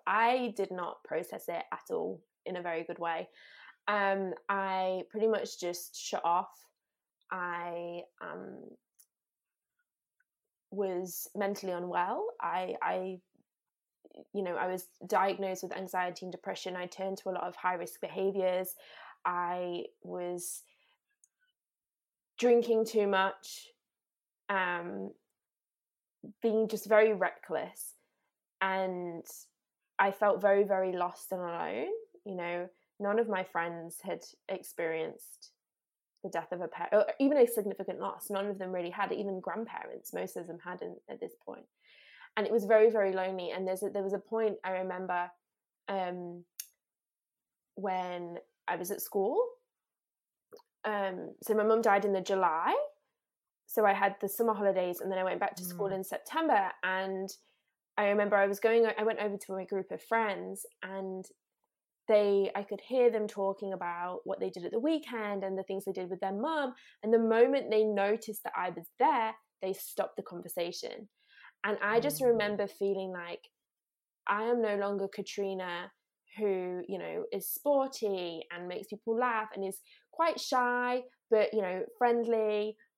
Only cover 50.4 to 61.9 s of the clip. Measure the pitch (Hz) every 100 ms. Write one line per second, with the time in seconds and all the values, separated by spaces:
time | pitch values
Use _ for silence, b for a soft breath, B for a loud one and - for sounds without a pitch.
50.4 | _ - _ _ 214 208 196 185 - -
51.4 | - 214 214 220 226 202 208 196 185 190
52.4 | 175 160 202 453 587 - _ _ _ _
53.4 | _ _ - - 208 196 202 196 196 -
54.4 | 233 208 202 185 180 180 185 185 185 180
55.4 | 202 - 180 175 202 190 190 - - 311
56.4 | 320 220 185 - 185 185 190 190 190 -
57.4 | _ _ _ _ _ - 202 208 202 202
58.4 | 196 196 226 226 226 208 214 220 208 202
59.4 | - 190 180 196 190 185 - 226 220 180
60.4 | 185 196 - _ 185 190 190 190 185 -
61.4 | _ _ _ _ _